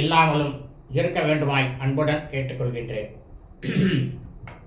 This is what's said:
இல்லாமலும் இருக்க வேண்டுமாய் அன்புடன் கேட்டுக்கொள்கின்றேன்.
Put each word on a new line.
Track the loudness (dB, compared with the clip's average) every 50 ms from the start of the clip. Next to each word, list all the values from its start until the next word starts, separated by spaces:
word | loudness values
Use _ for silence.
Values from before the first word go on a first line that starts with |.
| 2
இல்லாமலும் | 4 4 6 6 6 4 2 2 0 -2 -6 -10 -14 -18 -18 -10 -4 -2 0
இருக்க | 0 0 0 2 2
வேண்டுமாய் | 2 2 2 2 2 2 2 2 0 -2 -2 -2
அன்புடன் | 0 2 2 2 2 2 0 -2 -4
கேட்டுக்கொள்கின்றேன். | -6 -4 -4 -4 -4 -4 -4 -4 -4 -4 -6 -6 -6 -6 -6 -8 -10 -16 -20 -20 -20 -20 -20 -20 -16 -10 -6 -2 0 2 2 4 4 2 0 -2 -4 -8 -12 -16 -16 -16 -16 -18 -18 -18 -20